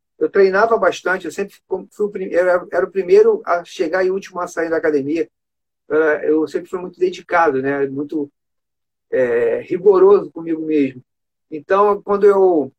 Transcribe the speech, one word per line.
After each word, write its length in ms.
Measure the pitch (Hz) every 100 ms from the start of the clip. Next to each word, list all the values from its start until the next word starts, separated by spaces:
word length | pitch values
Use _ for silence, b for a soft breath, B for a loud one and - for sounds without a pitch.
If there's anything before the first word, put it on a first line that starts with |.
| _ -
eu 100 | 156
treinava 480 | 196 190 190 226 220
bastante, 480 | 180 - 180 180
eu 80 | 160
sempre 220 | 202 196 _ - 185 196
fui 160 | - 202
o 40 |
prim-, 220 | 196 190
era, 320 | 170 180 180 -
era 120 | 180
o 60 | 185
primeiro 500 | 190 175 202 226 208
a 200 | - 175
chegar 400 | 170 - 160 185
e 60 | 185
o 40 |
último 240 | 196 - 180
a 60 | 175
sair 220 | 170 165
da 80 | 160
academia. 520 | 156 147 135 165 151 _ _ _ _ _ -
Eu 80 | 151
era, 240 | 156 147 151
eu 200 | 156 151
sempre 200 | 175 -
fui 100 | 185
muito 220 | 180 -
dedicado, 600 | 185 180 - 170 165 131
né? 240 | 135 143 139
Muito, 440 | 135 147 156 143 _ _ _ _ _ _ _ _
é, 500 | 127 123 117 117 -
rigoroso 680 | - 180 202 185 190 202 151
comigo 340 | 170 165 160
mesmo. 380 | 156 151 131 127 - _ _ _ _
Então, 500 | 156 - 190 208 202
quando 220 | - 196 202
eu, 460 | 196 190 160 131